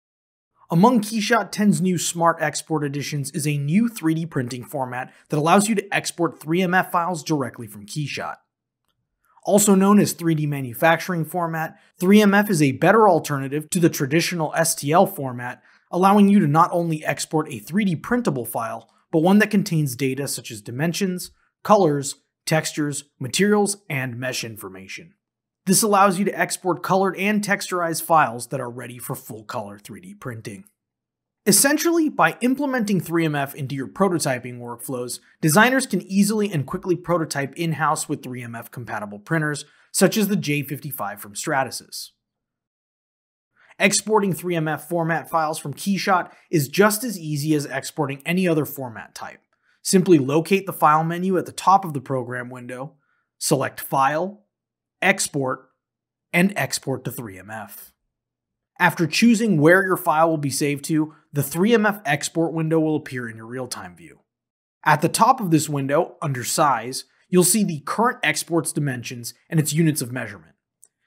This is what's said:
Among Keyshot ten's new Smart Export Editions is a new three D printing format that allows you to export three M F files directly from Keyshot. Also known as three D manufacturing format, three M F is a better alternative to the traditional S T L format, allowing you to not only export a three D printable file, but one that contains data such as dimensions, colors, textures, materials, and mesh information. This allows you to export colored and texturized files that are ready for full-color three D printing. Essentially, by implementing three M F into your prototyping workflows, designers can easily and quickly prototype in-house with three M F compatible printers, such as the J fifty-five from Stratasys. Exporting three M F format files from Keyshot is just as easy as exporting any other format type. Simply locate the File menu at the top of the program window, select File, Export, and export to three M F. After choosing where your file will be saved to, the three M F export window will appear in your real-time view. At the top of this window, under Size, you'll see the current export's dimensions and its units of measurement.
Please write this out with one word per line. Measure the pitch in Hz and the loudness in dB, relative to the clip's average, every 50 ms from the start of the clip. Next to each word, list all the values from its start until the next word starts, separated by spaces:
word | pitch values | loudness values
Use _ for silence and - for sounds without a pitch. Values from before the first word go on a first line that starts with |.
| _ _ _ _ _ _ _ _ _ _ _ _ _ - | _ _ _ _ _ _ _ _ _ _ _ _ _ -2
Among | 170 165 202 247 262 220 | 2 4 4 4 4 2
Keyshot | - - 226 220 202 214 233 220 196 - - | 0 -2 -4 -4 -2 0 0 0 0 -2 -2
ten's | 190 214 208 165 151 | 0 2 2 4 2
new | 180 185 180 156 | 2 0 -2 -2
Smart | - - - 170 165 170 160 160 | -2 -4 -2 0 2 2 2 2
Export | 156 151 147 - - - 160 151 147 | -2 -4 -4 -6 -6 -4 -4 -4 -2
Editions | 143 139 147 131 - 151 147 135 - | -4 -6 -6 -8 -6 -6 -6 -6 -6
is | - 170 131 151 | -6 -4 -2 -2
a | 147 147 | -2 -2
new | 139 143 160 214 240 233 | -2 0 2 2 2 0
three | - - 160 160 160 | -2 -4 -2 -2 -2
D | 160 170 | -2 -4
printing | 160 - 147 123 123 131 123 117 | -4 -4 -4 -4 -4 -6 -10 -12
format | - - 143 127 123 123 123 131 - _ _ _ - | -10 -8 -8 -6 -6 -8 -10 -10 -12 _ _ _ -4
that | 160 151 | -2 0
allows | 147 165 180 202 202 214 | 2 4 6 6 6 4
you | 226 | 0
to | 196 - - - | -2 -2 -2 -2
export | 151 143 - - - 170 147 - - | -4 -4 -4 -4 -2 -2 -4 -4 -6
three | - 151 165 180 | -6 -2 -2 0
M | 190 175 180 | 0 2 2
F | 185 170 - | 0 0 0
files | - 175 170 175 185 156 143 | 0 -2 -2 -2 -4 -6 -4
directly | - 160 143 127 113 - - 120 104 | -2 -2 -2 -2 -4 -8 -12 -16 -16
from | - 104 104 | -16 -18 -16
Keyshot. | 101 - 156 147 - - 110 90 78 - - _ _ _ _ _ _ _ _ _ _ _ _ _ _ _ _ _ _ _ _ - | -12 -8 -8 -8 -8 -8 -8 -10 -10 -12 -14 _ _ _ _ _ _ _ _ _ _ _ _ _ _ _ _ _ _ _ _ -2
Also | - 190 202 208 208 196 | 4 4 6 6 6 6
known | 190 190 196 208 202 | 6 6 6 6 6
as | 160 - | 6 4
three | - - 170 165 160 | 0 -2 0 0 0
D | 151 151 | 0 0
manufacturing | 147 147 139 135 123 117 - 165 165 165 160 - - 180 165 151 | -2 -4 -4 -6 -8 -4 2 4 4 4 4 0 -4 -4 -4 -4
format, | 156 - 180 170 165 160 156 160 160 - _ _ _ _ - | -4 -4 -4 -4 -4 -4 -4 -6 -6 -8 _ _ _ _ 0
three | 180 185 202 208 | 4 6 8 8
M | 208 196 196 | 8 6 6
F | 202 202 208 | 4 4 2
is | 202 151 | 2 2
a | 151 135 123 | 2 2 2
better | 107 156 175 208 226 220 202 | 2 4 4 6 6 6 6
alternative | 170 156 156 - 147 135 135 135 139 151 151 - | 4 4 0 -2 -6 -6 -6 -6 -6 -8 -6 -4
to | - 180 | -2 2
the | 170 160 | 2 2
traditional | - - 151 123 147 170 165 - 180 170 156 143 - 160 | 2 0 -4 0 0 0 0 -2 -4 -4 -4 -4 -2 -2
S | 165 160 - | 0 0 -2
T | - 143 139 | -4 -2 2
L | 156 180 196 | 4 4 4
format, | - - - 139 131 123 123 123 123 127 - _ _ _ _ _ - | 2 0 -6 -8 -8 -8 -8 -10 -10 -12 -14 _ _ _ _ _ -6
allowing | - 175 185 196 202 208 202 196 | -2 2 4 6 6 8 8 8
you | 202 208 | 6 6
to | 170 147 | 4 4
not | 143 160 170 170 185 | 4 4 4 4 2
only | 175 170 165 156 156 - | -2 -2 -2 -4 -4 -4
export | - 143 - - - - 156 151 - | -4 -4 -4 -4 -4 -4 -4 -4 -4
a | 151 104 | -8 -12
three | - - 156 214 226 | -10 -6 -2 -2 0
D | 196 160 | 0 -2
printable | 143 - - 233 247 240 202 147 127 113 | -2 -4 -2 -2 -2 0 -2 -2 -4 -6
file, | - - 127 113 113 113 117 - _ _ _ _ _ | -6 -6 -6 -6 -6 -8 -12 -14 _ _ _ _ _
but | - 160 | -2 2
one | 156 185 196 208 | 4 6 6 6
that | 214 214 | 4 4
contains | 214 196 160 - 165 156 151 135 117 | 2 0 0 0 0 0 0 -2 -2
data | 117 143 131 131 135 143 127 | -2 -4 -4 -2 -4 -6 -8
such | - - 123 - | -8 -10 -10 -12
as | 120 104 | -16 -16
dimensions, | - 120 117 127 156 175 160 - 202 185 180 180 - - _ _ _ _ _ _ - | -14 -10 -6 -4 -4 -2 -2 -2 -2 -4 -4 -6 -10 -14 _ _ _ _ _ _ 2
colors, | - 214 208 185 156 147 143 135 139 - _ _ _ _ _ - - | 4 4 6 6 4 2 0 -4 -6 -10 _ _ _ _ _ -6 -2
textures, | 160 156 151 - - 160 151 147 139 - - _ _ - | -2 -2 -2 -4 -4 -4 -4 -4 -4 -8 -12 _ _ -12
materials, | 135 123 - - 190 208 208 208 202 196 202 - _ - | -10 -4 -2 0 2 2 4 2 2 0 -2 -6 _ -8
and | 151 135 131 131 117 120 | -6 -6 -6 -6 -8 -8
mesh | 131 127 123 - - | -8 -8 -6 -6 -8
information. | 113 110 101 - 95 92 95 95 98 - - 87 82 _ _ _ _ _ _ _ _ _ _ - 190 | -10 -12 -12 -16 -16 -16 -16 -18 -16 -16 -16 -18 -20 _ _ _ _ _ _ _ _ _ _ -2 0
This | 190 - 226 | 2 2 2
allows | 208 202 190 196 202 180 180 | 2 4 4 4 4 4 2
you | 202 | 0
to | 180 - 160 | -2 0 -2
export | 180 170 - - - 180 165 175 | -4 -4 -4 -6 -4 -4 -4 -2
colored | - - 180 190 196 190 165 | -2 0 2 2 2 0 0
and | 156 190 208 214 208 202 | -2 -2 0 0 0 0
texturized | 185 202 196 - - 185 180 175 165 160 - | -2 -2 -2 -4 -4 -4 -2 -2 -2 -2 -4
files | - - 165 156 143 120 113 120 120 - | 0 2 4 4 4 2 0 -6 -10 -8
that | 147 131 | -8 -8
are | 127 120 | -8 -8
ready | 120 127 123 117 120 123 | -10 -12 -14 -14 -14 -14
for | - - 135 | -10 -10 -10
full-color | - - - 117 107 104 - - 117 104 101 101 101 | -10 -10 -14 -16 -16 -14 -10 -10 -10 -10 -10 -14 -18
three | - - 107 90 | -18 -18 -18 -18
D | 87 92 104 | -18 -18 -18
printing. | 104 - 131 117 110 - - 101 95 - _ _ _ _ _ _ _ _ _ _ _ _ _ _ _ - | -14 -12 -12 -12 -12 -12 -14 -14 -16 -18 _ _ _ _ _ _ _ _ _ _ _ _ _ _ _ 2
Essentially, | 214 202 214 - 277 302 302 - 339 330 339 311 285 | 2 4 4 4 4 2 2 0 0 2 2 0 0
by | - - 165 165 - - | 2 2 2 2 2 0
implementing | 233 254 262 277 294 269 254 254 214 208 208 170 | 0 0 0 0 -2 -2 -2 -2 0 0 0 0
three | - - 165 170 165 | 0 0 -2 0 0
M | 156 151 | 0 0
F | 143 139 135 - | -2 -4 -4 -6
into | - 139 123 139 | -8 -8 -8 -6
your | 135 131 - | -8 -8 -6
prototyping | - - 196 196 175 156 - 147 131 120 120 127 123 120 | -2 0 0 0 0 0 -2 -2 -4 -4 -6 -10 -12 -12
workflows, | 120 120 120 117 - - 135 123 123 123 - - _ _ _ _ | -12 -12 -12 -12 -10 -10 -8 -8 -8 -8 -10 -14 _ _ _ _
designers | - 160 143 208 220 247 262 269 262 | 0 4 6 6 6 6 4 2 0
can | - - - | 0 -4 -4
easily | - - 190 202 202 202 220 214 208 202 | -4 0 2 2 2 2 2 0 -2 -2
and | - 151 131 | -2 -4 -4
quickly | - - 185 - 185 170 | -4 -6 -6 -2 -2 -4
prototype | 165 - - 175 170 160 - - 143 139 135 - | -2 -2 -2 -2 -2 -2 -2 -4 -6 -6 -6 -6
in-house | - 170 165 156 - 156 147 156 151 - - | -6 -4 -4 -2 0 0 0 0 -2 -4 -6
with | 147 123 - | -6 -8 -8
three | 131 127 123 | -10 -12 -10
M | 123 117 117 | -12 -12 -12
F | 113 113 - | -14 -14 -14
compatible | - 127 117 117 117 107 104 101 104 104 | -14 -14 -12 -10 -10 -10 -10 -10 -12 -12
printers, | - - 160 160 151 151 147 143 - _ _ _ _ _ | -6 -4 -2 -2 0 -2 -4 -6 -10 _ _ _ _ _
such | - - 196 175 - 214 | 0 2 4 4 4 4
as | 202 185 | 0 2
the | 208 | 0
J | 165 139 143 147 147 139 | -2 -2 -2 -2 -2 -4
fifty-five | - 151 131 - 147 - - 107 101 104 101 | -6 -8 -10 -10 -12 -10 -8 -8 -8 -8 -12
from | - 104 101 | -14 -14 -12
Stratasys. | - - - 147 135 135 110 - - - - - - - - _ _ _ _ _ _ _ _ _ _ _ _ _ _ _ _ _ _ _ _ _ _ _ _ _ _ _ _ _ _ _ _ _ - | -10 -6 -2 0 0 -2 -2 -4 -12 -14 -14 -16 -16 -16 -16 _ _ _ _ _ _ _ _ _ _ _ _ _ _ _ _ _ _ _ _ _ _ _ _ _ _ _ _ _ _ _ _ _ 2
Exporting | 180 208 202 - - 208 220 214 202 190 | 2 2 2 2 0 2 2 2 2 2
three | 160 151 170 180 175 | -2 -4 -4 -2 -2
M | 165 156 156 | -2 -2 -2
F | 151 147 - - | -4 -6 -6 -4
format | 170 170 165 160 165 151 131 - | -2 -2 0 0 -2 -2 -4 -2
files | - 165 156 151 160 156 | -2 0 0 0 -4 -6
from | - 151 127 | -8 -10 -10
Keyshot | - - 196 196 170 - 208 190 175 165 - - _ _ - | -6 -4 -2 -2 -2 0 0 0 0 0 -4 -12 _ _ -2
is | 165 160 135 - | 0 0 0 0
just | - 180 202 214 208 208 262 | 2 4 4 4 4 0 -6
as | 247 190 175 | -6 -8 -8
easy | 160 151 151 143 143 156 151 | -8 -6 -6 -4 0 0 0
as | 147 139 | 0 0
exporting | 131 123 135 131 - - - 147 135 139 139 - | -4 -8 -8 -8 -8 -6 -6 -4 -4 -6 -8 -4
any | 160 175 185 190 175 | -2 0 0 2 2
other | 165 156 139 | 2 2 0
format | - - - 131 120 107 101 - - - | -2 -6 -12 -12 -12 -12 -16 -18 -18 -16
type. | - 107 - - - _ _ _ _ _ _ _ _ - | -16 -16 -16 -16 -18 _ _ _ _ _ _ _ _ -4
Simply | - 196 185 160 190 175 147 | 2 2 4 6 6 6 6
locate | 123 135 143 165 160 - 196 190 196 | 4 4 0 0 2 2 0 -2 -2
the | 190 - | -4 -2
File | - 175 151 151 160 165 | 2 4 4 4 4 2
menu | 165 170 175 180 190 190 170 | -2 -4 -4 -2 0 0 0
at | - | -2
the | - | -4
top | - - - 180 190 196 190 | -6 -4 2 4 4 4 2
of | 165 143 | 0 -8
the | 135 | -8
program | 113 - 135 131 120 120 123 127 123 123 | -6 -4 -6 -6 -6 -6 -8 -10 -10 -10
window, | 127 123 123 120 127 123 135 - _ _ _ _ _ _ _ _ _ - | -14 -16 -14 -14 -12 -12 -14 -14 _ _ _ _ _ _ _ _ _ -6
select | - - 156 131 131 - - - | -2 0 0 0 0 -2 -6 -8
File, | - - 156 135 135 139 151 160 180 196 208 - _ _ _ _ _ _ _ _ _ _ _ - | -10 -2 0 2 2 2 2 0 -4 -4 -8 -12 _ _ _ _ _ _ _ _ _ _ _ -2
Export, | - 185 190 196 - - - 143 135 127 131 - - _ _ _ _ _ _ _ _ _ _ _ _ _ - | 0 0 0 0 -2 -4 -4 -4 -4 -4 -4 -8 -10 _ _ _ _ _ _ _ _ _ _ _ _ _ 0
and | 175 180 196 - | 2 2 2 2
export | - 139 135 - - - 143 131 - - | -2 -6 -4 -6 -8 -6 -6 -6 -6 -8
to | 135 | -10
three | 113 - 120 104 95 92 | -10 -10 -12 -12 -14 -16
M | 92 104 | -16 -14
F. | 110 110 104 101 - - - - _ _ _ _ _ _ _ _ _ _ _ _ _ _ _ _ _ - | -14 -14 -14 -14 -18 -20 -20 -20 _ _ _ _ _ _ _ _ _ _ _ _ _ _ _ _ _ 0
After | 175 170 165 - 170 151 | 0 0 2 2 -2 0
choosing | - - 226 233 233 196 233 220 180 151 | 2 4 6 6 6 4 2 2 2 4
where | 143 160 175 190 190 | 6 6 6 6 4
your | 190 180 165 | 2 -2 -2
file | - 170 156 156 160 170 | 0 0 2 4 4 2
will | 160 151 | 2 0
be | 147 139 | -2 -4
saved | 117 - 156 143 143 139 139 | -4 -2 -2 -2 -4 -4 -4
to, | - 160 151 156 151 - _ _ _ - | -2 0 0 -2 -2 -6 _ _ _ -4
the | 143 135 | -4 -4
three | - - 165 190 226 240 | -2 0 0 2 4 4
M | 220 208 | 4 4
F | 214 202 208 - | 2 0 -2 -2
export | 139 147 143 - - - 165 165 156 156 | -2 -2 -2 -2 -4 -2 -2 -2 -2 -2
window | 160 160 160 165 160 | -2 -2 0 2 2
will | 156 156 156 | 2 2 0
appear | 143 151 - 131 127 120 113 | -2 -4 -6 -10 -10 -10 -10
in | 110 | -12
your | 113 113 | -14 -16
real-time | 113 123 131 127 - - 104 95 90 87 82 | -14 -12 -10 -10 -10 -10 -12 -14 -16 -18 -20
view. | 82 73 69 _ _ _ _ _ _ _ _ _ _ _ _ _ - | -20 -20 -20 _ _ _ _ _ _ _ _ _ _ _ _ _ 2
At | 151 151 147 | 2 2 2
the | - 156 | 2 0
top | - - 220 247 269 262 | 2 4 4 4 4 2
of | 214 170 | 2 2
this | 160 147 151 151 | 2 2 2 0
window, | 147 139 135 135 143 160 180 - - - | -4 -4 -4 -2 -2 -2 -2 -2 -6 -8
under | - 151 135 123 113 | -6 -6 -4 -4 -6
Size, | - - - 156 143 131 113 110 123 131 - - _ _ _ _ - | -4 0 2 2 2 2 0 -2 -8 -10 -10 -12 _ _ _ _ 2
you'll | 180 180 175 | 4 4 6
see | 175 - 220 202 | 6 4 2 2
the | 170 160 147 | 0 -2 -6
current | - - - - 226 247 240 - - | -8 -6 -2 2 2 2 2 0 0
export's | 151 151 - - - 170 165 156 - | 0 0 0 -2 -2 -2 -2 -2 -2
dimensions | - 160 147 143 123 120 113 - 127 120 117 - - _ _ - | -4 -4 -2 -4 -4 -6 -8 -12 -12 -12 -12 -14 -16 _ _ -2
and | 175 160 | 0 0
its | 143 147 147 | 0 2 2
units | 160 165 156 139 - | 2 2 2 2 0
of | 139 117 123 | -4 -6 -6
measurement. | 127 120 104 101 90 80 80 _ _ _ _ _ _ _ _ _ _ _ | -8 -8 -10 -12 -16 -20 _ _ _ _ _ _ _ _ _ _ _ _